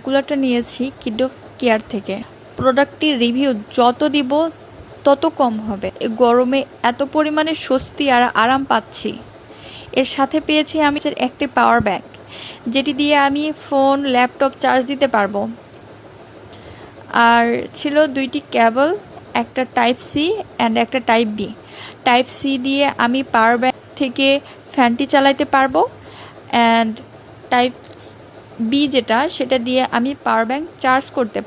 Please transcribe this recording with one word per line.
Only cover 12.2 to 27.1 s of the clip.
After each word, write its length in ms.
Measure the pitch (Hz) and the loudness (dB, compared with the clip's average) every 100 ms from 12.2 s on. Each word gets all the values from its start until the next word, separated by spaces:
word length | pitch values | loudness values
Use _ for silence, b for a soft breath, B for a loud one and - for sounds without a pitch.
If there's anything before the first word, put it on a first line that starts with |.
| - B B B 240 | -20 B B B -4
যেটি 180 | 269 269 269 | -2 -2 0
দিয়ে 140 | 294 294 277 | 2 4 2
আমি 180 | 285 302 302 | 0 -4 -6
ফোন, 320 | - 277 269 277 277 | -4 2 2 2 0
ল্যাপটপ 380 | 247 247 - 269 269 | 2 0 0 -2 0
চার্জ 180 | 262 254 254 | 0 0 0
দিতে 160 | 269 277 | -2 0
পারবো। 260 | 233 202 202 226 233 - - - - - - - - - B B B B B - - 233 | 0 0 -2 -6 -10 -18 -20 -20 -20 -20 -20 -20 -20 -20 B B B B B -4 2 4
আর 140 | 233 233 240 - - | 4 2 -2 -6 -8
ছিল 180 | 302 294 311 269 | -2 2 2 0
দুইটি 240 | 269 294 - | -4 -6 -4
কেবল, 340 | 233 226 233 294 403 - - - 240 | 2 2 2 0 0 -8 -20 -8 -6
একটা 200 | 233 - 254 - | -4 -6 -4 0
টাইপ 180 | 233 247 - | 0 0 -4
সি 140 | 285 320 415 - - | -4 -2 -4 -6 -2
and 100 | 233 226 | -2 0
একটা 160 | 233 262 240 | -2 -2 2
টাইপ 180 | 226 226 214 | 2 2 -4
বি। 100 | 185 - B B B B 262 | -8 -10 B B B B 0
টাইপ 200 | 240 247 - | 2 0 -4
সি 120 | 277 269 262 | -4 -2 0
দিয়ে 180 | 277 285 - | 0 0 0
আমি 160 | 240 262 269 | 0 0 0
পাওয়ার 220 | 233 226 240 | 2 2 2
ব্যাংক 160 | 254 - - - | 0 -2 -10 -6
থেকে 280 | 269 247 269 277 - B - | -4 0 2 2 -2 B -6
ফ্যানটি 300 | - 240 240 285 | 2 2 2 2
চালাতে 320 | 285 277 277 285 | 4 4 2 2
পারবো 260 | 269 269 294 494 - B B B B - 233 233 | 2 2 2 -2 -4 B B B B -4 2 4
and 200 | 226 226 220 - | 2 0 -6 -14